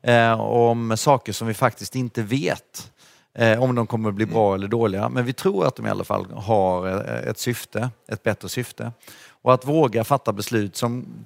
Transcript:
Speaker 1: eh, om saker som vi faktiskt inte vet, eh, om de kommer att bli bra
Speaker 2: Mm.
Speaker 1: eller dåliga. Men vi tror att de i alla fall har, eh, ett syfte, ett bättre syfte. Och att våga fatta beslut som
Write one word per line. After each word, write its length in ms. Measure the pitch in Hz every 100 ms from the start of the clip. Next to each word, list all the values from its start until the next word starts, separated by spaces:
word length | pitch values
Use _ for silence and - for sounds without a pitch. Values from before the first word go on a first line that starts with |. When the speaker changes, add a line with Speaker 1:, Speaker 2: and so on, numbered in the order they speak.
Speaker 1:
eh, 380 | 123 120 113 113
om 560 | 107 120 117 117 117 110
saker 360 | - 135 -
som 160 | 104 113
vi 60 |
faktiskt 400 | 107 127 - 101 131
inte 260 | 123 -
vet, 680 | 104 135 90 - _ - - _ _ _ _ -
eh, 240 | 113 110
om 120 | 131
de 120 | 120 113
kommer 220 | 113 110
att 60 |
bli 120 | 98 110
bra 220 | 113 101
Speaker 2:
Mm. 120 | 95
Speaker 1:
eller 80 | 101
dåliga. 400 | 117 113 95 117
Men 160 | 127
vi 80 | 123
tror 340 | 135 190 196 151
att 100 | -
de 100 | 110
i 40 |
alla 140 | -
fall 220 | - 50 92 -
har, 520 | 95 107 95 90 92
eh, 420 | 95 - 58 -
ett 80 | -
syfte, 520 | 127 117 - 110 123 - -
ett 100 | 110
bättre 260 | 117 104 -
syfte. 440 | - 120 - 117 117 - - - _
Och 120 | 123
att 100 | 127 131
våga 380 | 156 135 113
fatta 280 | 113 139 -
beslut 440 | 104 - 113 101 -
som 300 | 120 123 - -